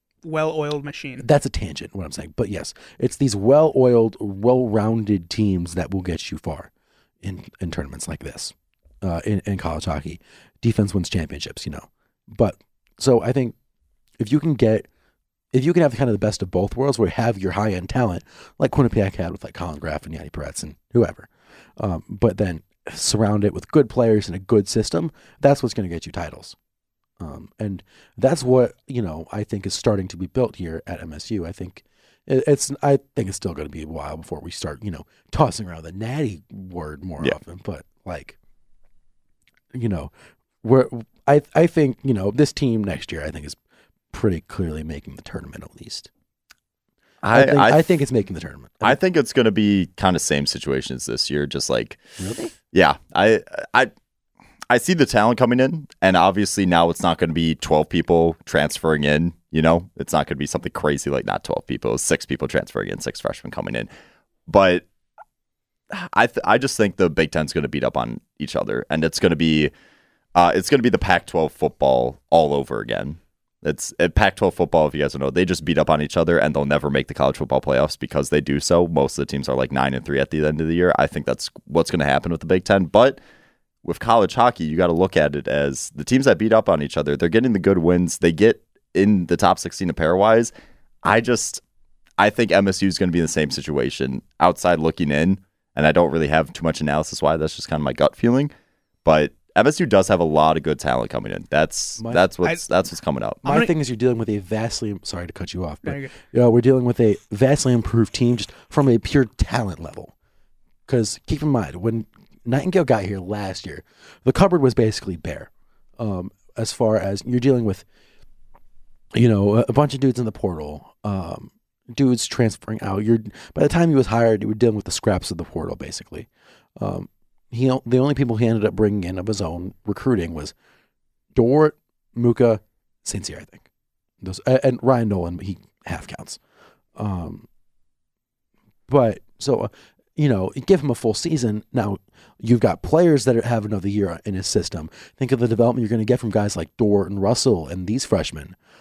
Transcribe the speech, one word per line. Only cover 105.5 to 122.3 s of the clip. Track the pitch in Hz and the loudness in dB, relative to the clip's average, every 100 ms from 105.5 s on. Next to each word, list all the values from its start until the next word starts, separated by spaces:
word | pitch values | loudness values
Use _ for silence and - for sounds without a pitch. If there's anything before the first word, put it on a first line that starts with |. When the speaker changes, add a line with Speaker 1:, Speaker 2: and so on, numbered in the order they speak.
Speaker 2:
you | 92 | -8
off, | 87 76 | -8 -8
but, | - | -10
Speaker 1:
No, | 143 | -10
you're | 135 | -12
good. | - _ | -18 _
Speaker 2:
you | 127 | 4
know, | 120 | 6
we're | 117 | 6
dealing | 123 131 123 | 6 4 2
with | 117 | 4
a | 113 101 - | 4 2 -2
vastly | 101 131 143 131 | 0 2 4 2
improved | 120 - 113 110 | 2 2 2 2
team | - 120 120 | 2 0 0
just | - - _ | -4 -16 _
from | - 139 | 0 4
a | 117 | 4
pure | - 143 123 | 2 0 0
talent | - - 127 104 82 | 0 -2 -2 -4 -6
level. | 80 - 82 _ _ _ _ _ _ _ - | -12 -14 -18 _ _ _ _ _ _ _ -2
'Cause | 127 107 - - | 0 0 -4 -6
keep | 147 | -4
in | 151 | 0
mind, | 131 76 87 | 0 -2 -4
when | 107 113 - _ _ _ 120 | -4 -4 -6 _ _ _ -4
Nightingale | 131 180 185 | -2 0 0
got | 147 113 | 2 0
here | 95 95 | 0 -8
last | 90 104 98 95 | -6 -8 -8 -10
year, | 92 78 - _ - - | -12 -16 -18 _ -20 -6
the | 127 | -2
cupboard | - 190 175 | 4 4 6
was | 131 | 2
basically | 107 110 - - 85 | 4 0 0 -8 -10
bare. | - 71 - _ _ _ _ - | -8 -12 -14 _ _ _ _ -10
Um, | 113 92 92 _ _ - | -8 -6 -8 _ _ -8
as | 113 | -8
far | - 113 107 | 0 2 2
as | 98 101 | 0 -6
you're | 120 123 | -2 0
dealing | 127 127 | 2 2
with, | 113 95 - _ _ _ - - - - - - - - _ | 2 -4 -8 _ _ _ -20 -20 -20 -20 -20 -20 -20 -20 _
you | 117 120 | 2 4
know, | 104 101 107 | 4 4 2
a, | - | 2
a | |
bunch | 117 147 | 2 0
of | 139 | 2
dudes | 135 120 | 0 0
in | 117 | -4
the | |
portal, | - 101 82 73 76 - _ | -4 -6 -6 -10 -14 -18 _
um, | 104 98 87 - - _ _ _ - | -6 -6 -6 -12 -16 _ _ _ -12
dudes | 117 135 120 | 0 2 2
transferring | - | -2